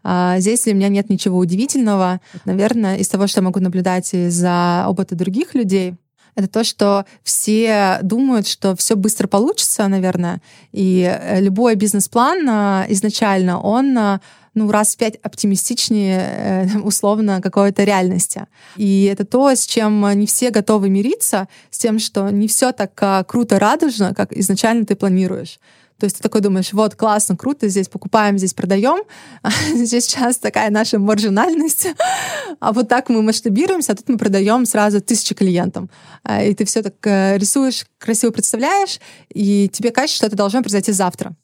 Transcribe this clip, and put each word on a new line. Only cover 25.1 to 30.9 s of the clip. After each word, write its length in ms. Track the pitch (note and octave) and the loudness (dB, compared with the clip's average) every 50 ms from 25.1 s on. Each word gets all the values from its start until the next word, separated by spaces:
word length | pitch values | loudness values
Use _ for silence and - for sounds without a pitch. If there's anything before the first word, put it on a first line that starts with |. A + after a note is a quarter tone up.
| F#3 F#3 F#3+ F3+ F#3+ - - - - _ _ _ _ _ _ _ _ _ | 2 2 0 0 -4 -8 -10 -14 -18 _ _ _ _ _ _ _ _ _
То 60 | - | -4
есть 100 | G3+ - - | -4 -4 -4
ты 40 | |
такой 180 | - G#3+ - A3 | -6 0 0 2
думаешь: 320 | G3 G3+ F#3+ F#3+ F#3 - | 2 2 2 0 -2 -2
«Вот, 220 | G3+ G3+ G#3+ G#3 G#3 | 0 0 0 0 0
классно, 400 | - A3 A3 G#3 G#3+ G#3+ - F#3 | 0 0 2 2 2 2 0 -2
круто, 320 | - - B3+ C#4+ - - G#3 | -2 -2 -4 -4 -2 -2 -2
здесь 200 | F#3+ G3 F#3 - | 0 -2 -2 -2
покупаем, 500 | - F#3+ - F#3+ - A3 G#3+ G#3 G3+ G3 | -8 -12 -6 0 2 2 4 4 2 0
здесь 160 | F#3 F#3 - | 0 -2 -4
продаём, 460 | - - F3+ G3 G3 G#3 C4+ D#4+ F#4+ G#4+ - - - - - - - - | -6 -2 0 0 2 2 2 0 0 -2 -8 -18 -20 -20 -20 -20 -6 -4
<laughs> 300 | G#3+ G#3 - D4+ D4+ D#4+ | -2 -2 0 0 0 0
здесь 300 | A#3 A#3+ A3+ A#3+ A#3+ B3 | 0 0 0 0 0 0
сейчас 320 | - - C4+ B3 A#3+ B3 - | -2 -2 0 0 0 0 -2
такая 320 | - G#3+ - G#3+ G#3+ G#3+ | -4 -2 0 0 0 2
наша 280 | G#3 G#3+ A3+ - | 2 0 0 0